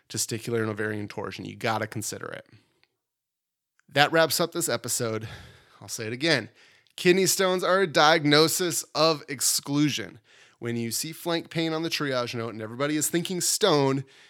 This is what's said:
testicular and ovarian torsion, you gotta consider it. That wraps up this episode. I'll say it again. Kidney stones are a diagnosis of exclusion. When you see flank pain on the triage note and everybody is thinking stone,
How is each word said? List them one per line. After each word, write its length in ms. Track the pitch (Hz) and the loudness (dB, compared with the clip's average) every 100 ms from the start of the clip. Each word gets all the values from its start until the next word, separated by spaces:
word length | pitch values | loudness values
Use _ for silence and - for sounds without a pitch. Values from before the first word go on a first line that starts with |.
| _ | _
testicular 520 | 113 - 117 113 117 | -6 -6 -6 -4 -2
and 80 | 110 | -2
ovarian 380 | 104 107 104 104 | -2 -4 -6 -8
torsion, 380 | - 95 95 101 | -10 -10 -10 -12
you 100 | 101 | -6
gotta 300 | 120 110 110 | -4 -2 -4
consider 420 | 110 101 - - | -6 -8 -10 -12
it. 200 | - - - _ _ _ _ _ _ _ _ _ _ _ _ _ | -14 -16 -20 _ _ _ _ _ _ _ _ _ _ _ _ _
That 200 | 143 143 | 4 6
wraps 280 | 160 160 - | 6 4 2
up 120 | 170 | -2
this 180 | 175 156 | -2 -4
episode. 580 | 120 123 - 120 110 110 - - - _ _ | -4 -4 -4 -2 -4 -8 -14 -20 -20 _ _
I'll 60 | 101 | -14
say 180 | - 110 | -10 -8
it 80 | |
again. 360 | 123 156 143 107 _ _ _ _ - | -4 0 0 0 _ _ _ _ 0
Kidney 300 | 180 185 185 | 4 6 4
stones 380 | - 190 185 | 2 2 0
are 180 | 175 185 | 2 2
a 60 | 190 | 2
diagnosis 960 | 156 151 165 147 147 160 - 180 135 - | 4 6 6 6 6 6 2 -2 -2 -4
of 300 | - 160 151 - | 0 2 2 -4
exclusion. 920 | 131 - - - 143 147 117 95 - _ _ - _ | -4 -2 -2 -2 0 0 0 -8 -14 _ _ -20 _
When 160 | 117 117 | -8 -6
you 160 | 117 | -4
see 200 | 113 160 | -6 -6
flank 380 | 160 175 165 - | -8 -4 -4 -4
pain 240 | 165 165 | -4 -2
on 80 | 160 | -2
the 80 | 165 | -4
triage 460 | - 147 127 120 120 | -4 -2 -2 -2 -6
note 180 | 117 | -8
and 80 | 107 | -8
everybody 360 | 110 120 143 151 | -10 -6 -4 -2
is 120 | 147 | -2
thinking 320 | 170 170 185 | -2 -2 -4
stone, 600 | 165 - 202 151 139 135 135 - - | -2 2 4 4 4 2 -4 -14 -20